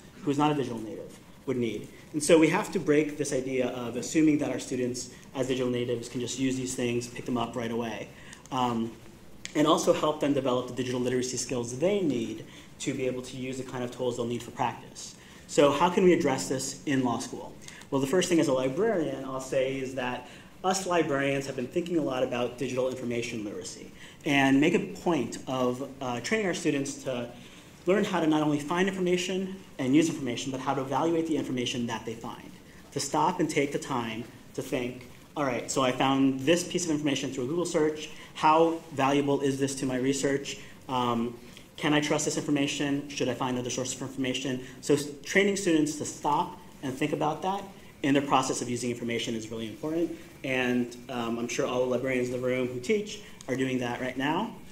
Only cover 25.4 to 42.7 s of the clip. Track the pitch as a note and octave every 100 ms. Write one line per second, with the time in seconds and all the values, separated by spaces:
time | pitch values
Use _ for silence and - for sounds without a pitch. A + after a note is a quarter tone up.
25.4 | - C3 B2+ B2 C3+ - B2+ A#2+ B2 A3
26.4 | G3 E3 D#3+ C#3+ - - C#3+ B2 A#2+ -
27.4 | - - - - - G3+ G3 F3+ D#3 D#3
28.4 | D3+ C#3+ - F3 G3 F#3+ F3+ F3+ F#3 F#3
29.4 | F#3+ F#3+ - - C3 C#3+ D#3+ - C3 A#2
30.4 | C#3 B2+ C#3 C#3 C3 C3+ E3 E3+ D#3+ D3
31.4 | B2+ B2+ A#2 B2+ A#2+ A2 A#2 A2 A#2 G#2+
32.4 | - - - - - C#3+ - D#3 D#3+ F3+
33.4 | D3+ D#3 C#3 D#3 - C3 A2+ A2 B2 -
34.4 | - - B2+ C#3 B2 B2 - - - -
35.4 | C#3+ A#2 - - B2+ B2+ C3+ C3+ C3+ C3
36.4 | C3+ F3 F3 F3 E3 D3 D3+ C3+ C#3+ C3+
37.4 | B2 E3+ E3 E3+ D3+ D3+ - - - -
38.4 | D#3+ D#3 E3 E3 - C3 C3+ C#3+ C#3 C#3
39.4 | C#3 C3 C3+ - C3+ B2+ C3 C3+ C#3+ C#3
40.4 | - - - - - B2+ B2 A#2 A#2 -
41.4 | - - - - D3 D3+ D3 D3+ D3+ D3+
42.4 | C#3+ C#3+ C#3